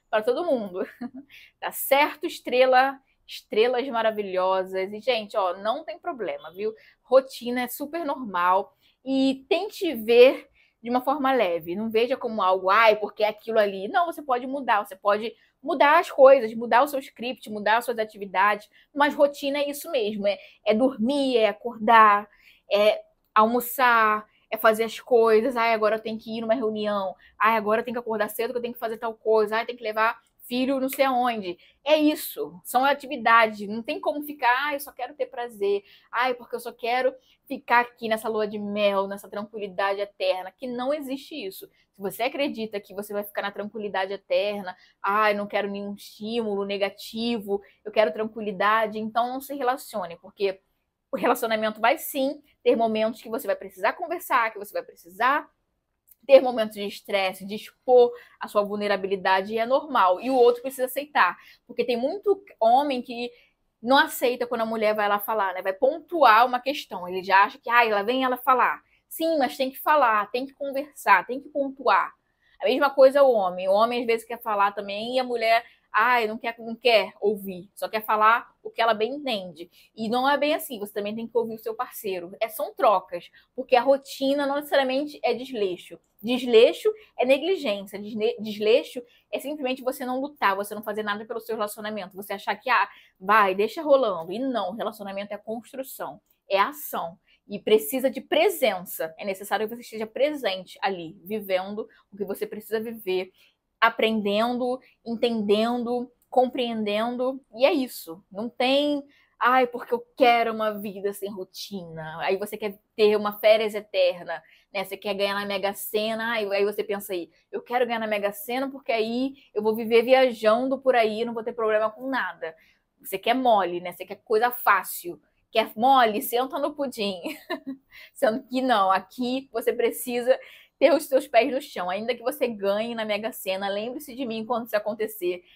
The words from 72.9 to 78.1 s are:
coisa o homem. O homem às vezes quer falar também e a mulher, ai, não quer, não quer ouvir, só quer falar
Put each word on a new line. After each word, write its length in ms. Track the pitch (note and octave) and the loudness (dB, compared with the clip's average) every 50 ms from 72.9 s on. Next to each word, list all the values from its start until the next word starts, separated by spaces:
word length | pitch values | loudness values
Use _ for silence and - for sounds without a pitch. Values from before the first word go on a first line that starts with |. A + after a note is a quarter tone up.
coisa 320 | - C#4+ C4 C4+ C4 C#4+ | 6 6 6 6 8 6
o 100 | C#4 C4 | 6 6
homem. 360 | A#3+ G#3+ F#3+ F3+ F3+ F3+ F#3 F#3+ | 6 2 0 -2 -4 -2 0 2
O 40 | |
homem 280 | G3 G3+ A3+ A#3 A#3+ A#3+ | 2 4 2 2 0 -2
às 60 | C4 | -2
vezes 200 | A3+ A3+ A3+ A3+ | -2 -2 -2 -4
quer 140 | - A#3+ A3+ | -8 -12 -8
falar 320 | - A#3 G#3+ G3+ G3 G#3 | -6 -2 0 2 0 0
também 440 | G3+ G#3+ G3+ G3+ G3 G#3 A3 A#3+ B3+ | 0 -4 -8 -8 -8 -8 -6 -4 -2
e 40 | C4 | -2
a 40 | B3 | -2
mulher, 400 | B3 A#3+ A#3 A3+ A3+ A3+ A#3 A#3 - _ _ _ _ | -2 -4 -2 2 2 2 2 2 -4 _ _ _ _
ai, 340 | - G#3+ A3 B3 B3 A#3+ A3+ | 0 2 2 4 4 2 2
não 100 | G#3+ A3 | -2 -4
quer, 180 | A#3+ - A#3 A3+ - | -6 -6 -8 -8 -8
não 160 | A3+ A3+ A#3 | -10 -12 -10
quer 380 | - - B3 A#3 G3+ F#3+ G3 - _ | 0 2 4 4 4 4 0 -4 _
ouvir, 500 | - G#3 A3 G3 G3 G3 F#3 F3+ F3 - _ | -2 0 0 -2 -6 -10 -10 -12 -14 -18 _
só 140 | - F3+ F#3 | -10 -8 -6
quer 160 | - G#3+ G#3+ | -6 -4 -2
falar 460 | - | 0